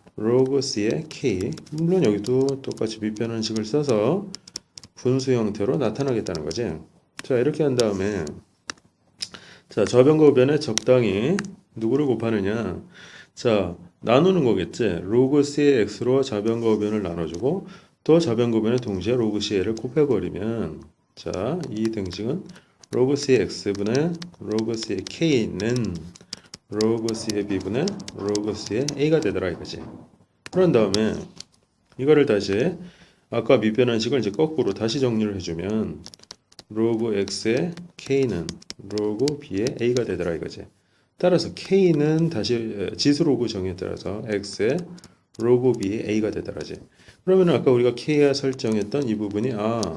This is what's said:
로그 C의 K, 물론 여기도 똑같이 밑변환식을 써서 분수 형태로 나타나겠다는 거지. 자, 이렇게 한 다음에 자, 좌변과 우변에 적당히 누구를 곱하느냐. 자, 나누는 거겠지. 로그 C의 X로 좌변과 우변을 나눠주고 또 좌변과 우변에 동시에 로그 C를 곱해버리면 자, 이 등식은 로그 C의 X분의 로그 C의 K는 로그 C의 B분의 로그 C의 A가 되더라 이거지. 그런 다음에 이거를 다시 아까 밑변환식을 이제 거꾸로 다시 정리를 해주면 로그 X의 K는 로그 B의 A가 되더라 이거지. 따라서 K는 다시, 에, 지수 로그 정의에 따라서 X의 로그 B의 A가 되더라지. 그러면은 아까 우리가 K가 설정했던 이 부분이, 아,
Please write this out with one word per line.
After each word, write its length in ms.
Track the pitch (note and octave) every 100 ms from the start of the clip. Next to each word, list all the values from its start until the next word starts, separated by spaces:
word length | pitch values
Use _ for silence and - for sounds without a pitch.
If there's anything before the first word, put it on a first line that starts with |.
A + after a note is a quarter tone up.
| - -
로그 440 | A2 B2 C3 C#3
C의 440 | B2+ G#2 G#2 D3 D#3+
K, 420 | - C3+ F2+ G2+ D#3+ -
물론 340 | D3+ E3 F#3 B2+
여기도 400 | G#2 G2+ B2+ C3+ C3
똑같이 380 | - - A2+ A2
밑변환식을 680 | G#2+ G#2+ A#2 A2+ A2 A2 G#2+
써서 640 | D3 C#3 A2 A2 F#3+ G3+ - - - _ - - -
분수 380 | B2+ C3 C3
형태로 440 | B2 G#2+ G2+ G2+ D#3+
나타나겠다는 680 | A2+ G#2+ C#3 A#2 F#2+ E2+
거지. 340 | D2+ G#2+ A2+ D#2+ - _ _ -
자, 140 | - B2+
이렇게 260 | C3 D3+
한 120 | D3+ B2
다음에 500 | A2+ G2 G2 G2+ D2+ - - _ - - _ _ _ - - - - - -
자, 160 | - G2
좌변과 400 | B2 C3 D#3 D3+
우변에 340 | B2 C3 D3
적당히 800 | D3+ G#2+ - B2+ A2+ F#2+ B2+ G3+ - - _ -
누구를 300 | A2 C3+ C#3+
곱하느냐. 760 | A2 A#2 A2 F#2+ A2+ G2+ F2+ - - - - -
자, 440 | - B2 G#2+ F2+ E2+ - _
나누는 420 | A2 B2+ F3+ F#3
거겠지. 560 | B2+ F#2+ E2+ - A2+ E2+
로그 400 | F2+ A#2 C3 D3
C의 400 | C#3+ - D3 C3
X로 400 | G2+ - B2 C3+
좌변과 440 | C3 G#2 G#2+ A#2 A2+
우변을 300 | G#2+ G#2 G#2+
나눠주고 640 | F#2 E2+ D#2+ E2+ B2 F#3+ - - - _
또 160 | - E3
좌변과 380 | E3 A2+ A#2+ A2+
우변에 200 | G#2+ B2+
동시에 380 | B2+ F#2+ F2+ B2+
로그 240 | A2 G#2
C를 360 | G#2 G2+ F#2+ A2
곱해버리면 1080 | C3 C#3 D3 G#2+ F2+ E2 G#2+ A2+ E2+ D#2 - _ _ -
자, 440 | E2+ F2 A2 F3+ D#3
이 140 | G#2+
등식은 600 | A2 A2 F#2 F#2+ A2 F3 - - _ _ -
로그 240 | A2+ C3 C#3+
C의 260 | - B2+
X분의 720 | F2+ - G#2 G2 G2+ B2+ E3 E3+ - -
로그 360 | G2+ G#2+ A2+ A2+
C의 300 | - F#2+ F#2
K는 840 | - E3 C3 F#2+ F2+ G#2+ B2 G#2 E2+ D#2+ - - - - - -
로그 440 | G#2 A2 A2+ A2+ A2
C의 320 | - G#2+ G2+
B분의 380 | F#2+ F2+ A#2 F#3 - - -
로그 360 | G2 G#2 G#2+
C의 320 | G2+ - G2+ D3 C#3
A가 240 | D3 D#3
되더라 280 | G#2 F2+ F#2
이거지. 300 | E2 - - - - - _ _ _ -
그런 220 | F3+ F#3
다음에 400 | B2 G#2 G2+ A2 E2+ - - - _ _ _ _ -
이거를 280 | C3+ D3+ C3+
다시 500 | G#2 G2+ G2 D#3+ F3+ - - - _ -
아까 280 | A#2 A2+ C3
밑변환식을 640 | G#2+ G#2+ A#2+ A2+ A2+ C#3
이제 120 | G#2+
거꾸로 420 | F#2+ D#3 D#3 G2+
다시 260 | G2 A2 C#3+
정리를 340 | C3 A2 G#2+ G2
해주면 680 | E2+ E2 F#2 A2 F#2 D#2 - - - - _ - -
로그 420 | G#2+ A2+ A2+ A#2 G2+
X의 580 | G2 - A2 B2 F3 E3+ - -
K는 500 | - C#3 C3 F2 E2 - - - -
로그 500 | G#2 G#2 G#2+ C#3 D3
B의 380 | - G2 A#2+ -
A가 240 | A#2 B2 A2
되더라 280 | F2+ F2 D#2+
이거지. 300 | D#2+ - - _ _ _ _ -
따라서 360 | F3+ F3 -
K는 760 | - - F#3+ F#3 D3 D3 D#3+ E3
다시, 260 | A2+ G#2 A#2+
에, 400 | A2+ G2+ F2+ -
지수 280 | C3+ C#3+
로그 240 | E3 A#2+ A2+
정의에 280 | G#2 F#2 F2+
따라서 480 | F#2+ F2 F2+ G#2 B2
X의 520 | G2+ G2+ - G#2 D#3+ F3 - - _ _ -
로그 340 | A2+ B2 B2+
B의 360 | A2+ F#2+ A2 -
A가 220 | G#2+ G#2+
되더라지. 440 | - - - - - - _ - -
그러면은 320 | - F#3+ F3 B2+
아까 160 | F2+
우리가 240 | B2 B2 A#2+
K가 380 | - D3 C#3+
설정했던 760 | C#3 C3+ B2+ A#2+ A2 G2+ D3 C3
이 80 | G#2
부분이, 380 | G#2 G#2 B2+
아, 280 | G#2+ G#2+ A#2 F#2